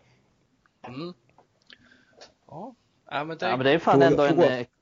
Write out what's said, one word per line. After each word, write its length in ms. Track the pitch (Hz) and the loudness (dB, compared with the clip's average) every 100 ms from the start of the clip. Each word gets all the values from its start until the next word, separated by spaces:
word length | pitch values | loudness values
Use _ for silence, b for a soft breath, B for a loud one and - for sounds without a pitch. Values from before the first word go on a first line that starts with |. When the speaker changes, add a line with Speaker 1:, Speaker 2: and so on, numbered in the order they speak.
| b b b _ _ _ _ _ 117 | b b b _ _ _ _ _ -18
Speaker 1:
Mm. 240 | 127 170 - _ _ _ _ _ - b b b _ - _ _ | -16 -16 -18 _ _ _ _ _ -20 b b b _ -20 _ _
Ja. 280 | 151 233 233 _ _ _ | -18 -18 -20 _ _ _
Ja, 140 | 139 | -8
men 140 | 156 160 | -8 -6
det 80 | 180 | -4
Speaker 2:
Ja, 100 | 127 | 0
men 100 | 131 | 2
det... 60 | |
är 60 | 165 | 2
fan 140 | - | 2
Speaker 3:
Fråga, 120 | 160 135 | 4 4
Speaker 2:
ändå 160 | 143 | 4
en, 120 | 143 | 2
Speaker 3:
fråga. 260 | 143 143 127 | 2 2 0
Speaker 2:
eh, 60 | 120 _ | -8 _